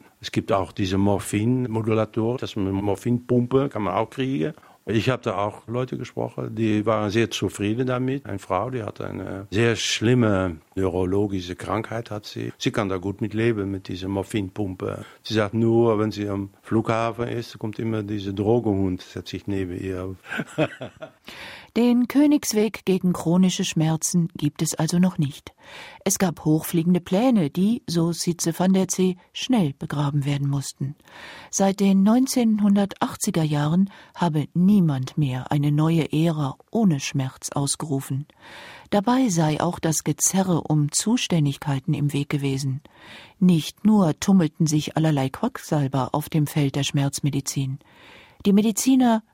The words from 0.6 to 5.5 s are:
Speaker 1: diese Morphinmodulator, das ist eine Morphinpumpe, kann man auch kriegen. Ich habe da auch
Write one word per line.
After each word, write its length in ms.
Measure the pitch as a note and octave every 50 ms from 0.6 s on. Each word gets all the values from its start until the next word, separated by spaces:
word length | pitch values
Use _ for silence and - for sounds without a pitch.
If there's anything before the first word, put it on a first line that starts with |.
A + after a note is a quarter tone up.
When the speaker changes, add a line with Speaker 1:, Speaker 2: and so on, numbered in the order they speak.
| F#2 E2+ -
Speaker 1:
diese 240 | - G#2 F2+ F#2+ F#2+
Morphinmodulator, 1400 | G2 G2+ G2+ F#2 - - - G#2 G#2 A#2 B2+ B2+ B2 A#2 A2+ A2+ G#2+ A2 A2 A2 A2 G#2 - A#2+ A2 A2+ B2 C3
das 120 | - G2+
ist 60 | - A2
eine 160 | F#2+ F#2+ G2
Morphinpumpe, 960 | G2 G2 G2+ G2 - - B2 A#2+ B2 - - B2+ B2 B2 A#2+ B2+ C3+ C#3 C#3
kann 140 | - A#2+ G#2
man 100 | F#2 F2+
auch 160 | G2+ A2+ G#2+
kriegen. 440 | - - C3 C3 C3+ D3 D#3 D3+ D#3 - - - - _ -
Ich 240 | - G#2 A2+ - B2+
habe 120 | B2+ A#2
da 160 | - A#2+ G2 F#2
auch 280 | G2+ G#2+